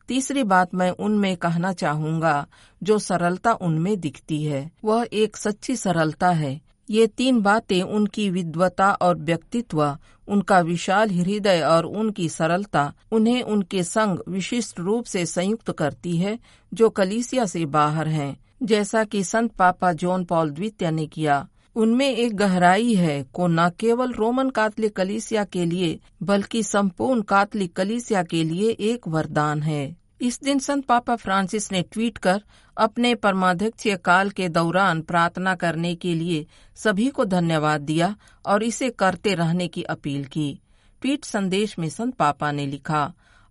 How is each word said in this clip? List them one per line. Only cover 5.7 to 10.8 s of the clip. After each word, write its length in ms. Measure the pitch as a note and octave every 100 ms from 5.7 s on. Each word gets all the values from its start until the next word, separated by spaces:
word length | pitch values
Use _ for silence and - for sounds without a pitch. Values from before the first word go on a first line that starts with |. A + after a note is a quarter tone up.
| B3+
सरलता 540 | G3 E3 D#3 D3 F3+
है। 360 | E3 D3 D#3+ - _ -
ये 160 | A3 A3+
तीन 340 | - B3+ B3
बातें, 420 | G3 A3 - F3+
उनकी 480 | F#3 G#3 G#3 - G3+
विद्वता 640 | F3 E3 D#3 F#3 - G3
और 240 | F#3+ F3+ E3
व्यक्तित्व, 840 | D3+ E3 - A#3 A#3 D#3 D3 C#3+ - _ -
उनका 320 | G3+ F#3 F#3+
विशाल 500 | E3 E3+